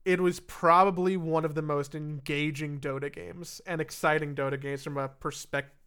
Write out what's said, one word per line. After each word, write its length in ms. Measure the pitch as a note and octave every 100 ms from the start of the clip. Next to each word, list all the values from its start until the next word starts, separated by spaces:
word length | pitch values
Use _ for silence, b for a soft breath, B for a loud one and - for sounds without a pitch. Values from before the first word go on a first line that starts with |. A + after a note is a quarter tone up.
it 160 | F#3 F3+
was 200 | F3+ F3
probably 760 | - - E3+ F3 G3 F3+ F#3 F#3
one 280 | D#3+ D#3+
of 100 | D#3+
the 80 | D3+
most 320 | D3+ C#3+ C#3+
engaging 880 | D#3 D3+ D3 C3+ D3 D3+ C#3+ D3+ C#3+
Dota 320 | C#3+ C3+ C#3+
games 480 | - F3 F3 E3+ - -
and 140 | D#3+
exciting 540 | D#3 - D#3+ D#3 D3
Dota 260 | C#3 C#3 C#3
games 220 | C#3 C#3
from 140 | D#3 C#3
a 100 | C3+
perspec-, 640 | - D#3 - - C#3 C#3 _